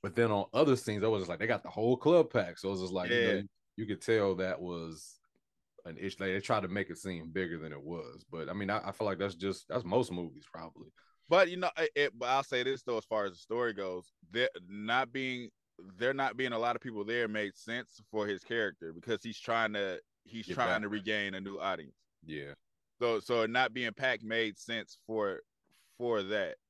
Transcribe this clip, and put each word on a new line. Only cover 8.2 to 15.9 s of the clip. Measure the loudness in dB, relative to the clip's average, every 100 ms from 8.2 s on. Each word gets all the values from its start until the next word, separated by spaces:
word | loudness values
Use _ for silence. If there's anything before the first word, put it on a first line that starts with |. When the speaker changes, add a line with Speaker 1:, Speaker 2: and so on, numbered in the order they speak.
| -12
Speaker 1:
But | -8 -4
I |
mean, | -2 0
I, | 0 -2
I |
feel | -4 -2
like | 0
that's | -2 -2
just, | -4 -4 -4
that's | -4
most | 0 0 2
movies | -4 -6 -10 -16
probably. | -14 -14 -16 -20 _ _ _ _
Speaker 2:
But, | 4 4
you | 2
know, | -2 0
it, | -2
it, | 2 0 0
but | 2
I'll | 2
say | 2 0
this | 0 -2
though, | -2 -4
as |
far | 0 -2 -2
as |
the | -6
story | -6 -2 -2
goes, | -2 -6 -6 -10 _ -8
they're | -2 -2 -2 -12
not | -8 0 0 0
being, | -4 -4 -6 -10 _ _ -20 -20